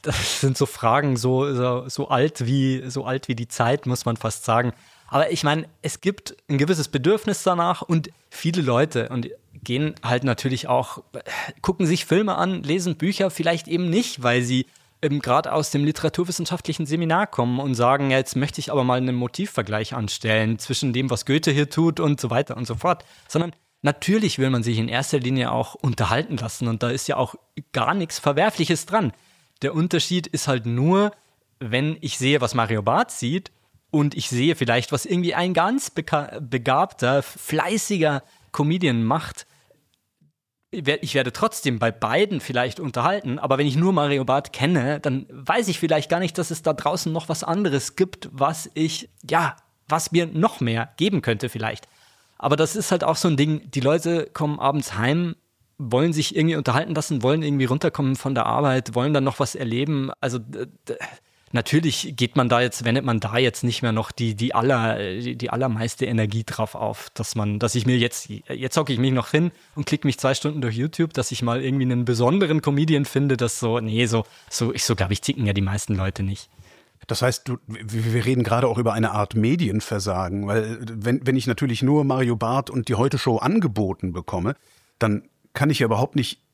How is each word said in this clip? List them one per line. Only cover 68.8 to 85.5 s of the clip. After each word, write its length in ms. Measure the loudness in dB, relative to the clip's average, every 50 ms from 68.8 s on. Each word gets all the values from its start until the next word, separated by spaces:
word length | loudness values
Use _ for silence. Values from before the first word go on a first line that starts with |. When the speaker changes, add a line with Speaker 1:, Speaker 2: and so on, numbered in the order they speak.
| 0 0
Speaker 1:
ich 80 | 0 0
mich 140 | 2 2 2
noch 160 | 0 -2 2
hin 220 | 2 2 2 2 -2 _ _ _ _
und 100 | -8 -2
klicke 200 | -2 -2 0 2 0
mich 100 | -2 2
zwei 140 | 0 0 0
Stunden 280 | 0 -2 -4 -4 -2
durch 140 | -4 -2 -2
YouTube, 380 | -2 -4 -4 0 -2 -2 -2 0
dass 180 | -4 -4 -4
ich 100 | -4 -4
mal 220 | -2 -2 -2 -2 -2
irgendwie 220 | 0 0 0 2
einen 200 | 2 2 0 2
besonderen 560 | 0 2 4 4 4 4 4 2 2 2 2
Comedian 440 | 2 2 2 2 2 4 4 2 2
finde, 320 | 0 0 0 2 2 2 2
das 220 | 0 -2 -2 -2
so, 200 | -2 0 0 0
nee, 260 | 0 0 0 2 2 2
so, 180 | 2 0 0 -2 -10 -20 -18 -10
so, 240 | -4 -2 -2 0 0
ich, 100 | -2 0
so, 120 | 0 0
glaub 160 | 0 2 -2
ich, 100 | -2 -2
ticken 240 | -2 -4 -2 0 0
ja 80 | 0 2
die 80 | 2
meisten 340 | 0 0 -2 -4 -2 -2 -2
Leute 260 | 0 0 -2 -2 -2
nicht. 280 | -4 -4 -4 -6 -10 _ _ _ -20 -20 -20 -20 _ _ _ _ -8
Speaker 2:
Das 160 | -6 -4 0
heißt, 260 | 0 0 0 -2 _ -8
du, 100 | -8 -8 _ -12
wir, 460 | -12 -12 -10 -6 -4 -2 -2 0 0
wir 120 | 0 2
reden 180 | 2 2 2 2
gerade 240 | 2 2 2 2 2
auch 120 | 2 2
über 120 | 2 0
eine 200 | 2 2 0 0
Art 240 | 2 0 -2 0 0
Medienversagen, 1120 | 2 2 2 2 2 2 0 0 -2 -2 -2 -4 -4 -2 -2 -2 -2 -2 -2 -2 -4 -2 0
weil 320 | 0 0 0 -2 -6 -8
wenn, 440 | -10 -10 -10 -4 0 0 0 2 2
wenn 120 | 0 0 0
ich 80 | 0
natürlich 380 | -2 -2 0 0 -2 0 0 2
nur 200 | 4 4 4 4
Mario 320 | 2 2 2 2 0 0
Barth 340 | 0 0 0 0 0 -2 -2
und 180 | -4 -4 -2 -2
die 60 | 0
Heute-Show 420 | 2 2 2 2 0 0 0 0 2
angeboten 720 | 2 2 2 2 2 2 0 0 0 0 -2 -4 -4 -6
bekomme, 440 | -4 -6 -6 -4 -4 -2 -2 -2 -4 _ _ _ _ _ _ _ _ _
dann 300 | 0 0 0 0 -4 _ _ _ _ _